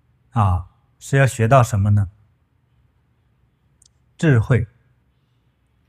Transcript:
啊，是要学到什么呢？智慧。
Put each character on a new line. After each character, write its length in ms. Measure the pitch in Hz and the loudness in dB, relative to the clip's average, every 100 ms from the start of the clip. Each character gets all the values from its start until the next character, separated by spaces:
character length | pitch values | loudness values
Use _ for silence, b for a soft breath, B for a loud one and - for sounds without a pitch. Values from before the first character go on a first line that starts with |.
| _ _ _ | _ _ _
啊， 380 | 117 101 87 - _ _ _ | -4 -2 -2 -8 _ _ _
是 180 | - 135 | -4 -2
要 120 | 131 | -2
学 200 | - 113 | -2 0
到 140 | 135 | 2
什 180 | 117 104 | 2 -2
么 120 | 104 | 0
呢？ 180 | 104 95 - _ _ _ _ _ _ _ _ _ _ _ _ _ _ _ _ _ _ _ _ | 0 -2 -10 _ _ _ _ _ _ _ _ _ _ _ _ _ _ _ _ _ _ _ _
智 220 | 165 123 | 0 2
慧。 280 | - 123 123 _ _ _ _ _ _ _ _ _ _ _ | 2 -2 -2 _ _ _ _ _ _ _ _ _ _ _